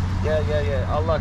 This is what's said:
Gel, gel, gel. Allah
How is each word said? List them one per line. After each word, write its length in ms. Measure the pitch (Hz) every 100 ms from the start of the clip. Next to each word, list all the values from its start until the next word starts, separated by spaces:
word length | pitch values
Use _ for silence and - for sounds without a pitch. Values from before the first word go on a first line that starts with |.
| - -
Gel, 180 | - 156 147
gel, 160 | 151
gel. 200 | 139 131 123
Allah 260 | 147 160 151